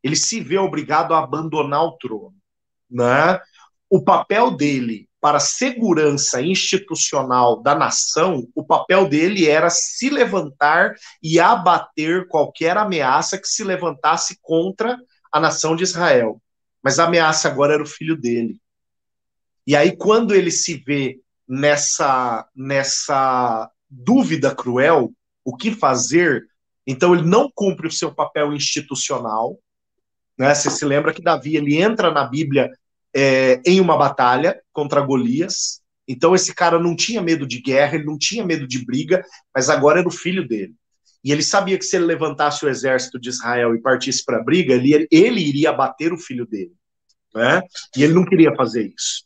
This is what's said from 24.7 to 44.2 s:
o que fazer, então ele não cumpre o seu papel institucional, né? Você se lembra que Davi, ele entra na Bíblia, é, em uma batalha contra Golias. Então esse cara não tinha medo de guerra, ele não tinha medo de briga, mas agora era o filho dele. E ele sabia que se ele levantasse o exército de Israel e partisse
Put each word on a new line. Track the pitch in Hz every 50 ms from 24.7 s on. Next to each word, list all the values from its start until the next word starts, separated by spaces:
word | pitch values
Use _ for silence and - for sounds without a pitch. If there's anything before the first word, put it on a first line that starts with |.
| 120 127 135 156 170 147 123 107 - _ _ _ _ _ _
o | 131 123
que | - - 220
fazer, | 214 - - 139 127 123 123 - 147 170 180 165 135 110 - _ _ _ _ _ _ _ _
então | - 135 127 170 175 180
ele | 180 160
não | 165 185 233 285 269
cumpre | _ - 208 196 180 - 151
o | 160
seu | - - - 156 -
papel | - 147 143 _ 156 147 147 147
institucional, | 143 143 - - 151 - _ 139 - - - 143 123 120 113 107 110 113 - 190 _ _ _ _ _ _ _ _ _ _ _ _ _ _ _ _
né? | - 127 139 147
Você | 143 - 143
se | 135 - 147
lembra | 143 139 147 147 156
que | 156 - 170
Davi, | 170 165 156 127 147 156
ele | 151 147 143 147 156
entra | 185 220 226 - 190 170
na | 156 143 135
Bíblia, | 123 127 147 160 139 135 135 123 - - _ _ _ _ _ _ _ _
é, | 135 139 135 131 131 131 131 127 123 -
em | 180 185 190
uma | 185 170 156
batalha | 143 143 139 139 - 127 123 123 135 151 170 - - _ _ _
contra | 156 147 143 143 143
Golias. | 139 131 135 127 117 117 127 147 175 196 - - - - - - _ _ _ _ _
Então | - 127 127 143 165 185
esse | 185 185 185 -
cara | - 180 170 170
não | 165 170 170 165
tinha | 170 - - 233 220
medo | 185 165 165 151 143
de | 127 117 123
guerra, | - 135 131 135 147 143 151
ele | 156 147
não | 151 156
tinha | 143 - - 196 233 214
medo | 175 160 151 139
de | 127 127 131 117
briga, | 120 120 139 156 - 180 180 - - - - _ _ _
mas | 131 127 139
agora | 156 139 131 147 156 180
era | 180
o | 175
filho | 170 - - 180 185 190 165
dele. | 120 117 104 95 - - _ _ _ _ _ _ _ _ _ _
E | 135
ele | 147 151
sabia | 147 - - 202 190 185 190
que | 180 -
se | - -
ele | 185 170
levantasse | 165 165 147 160 151 139 143 151 147 143 - -
o | 143
exército | 127 113 131 135 131 123 127 - -
de | 123 120 123
Israel | 123 127 - 120 123 123 120 117 117
e | 113
partisse | 117 131 127 123 - 143 123 -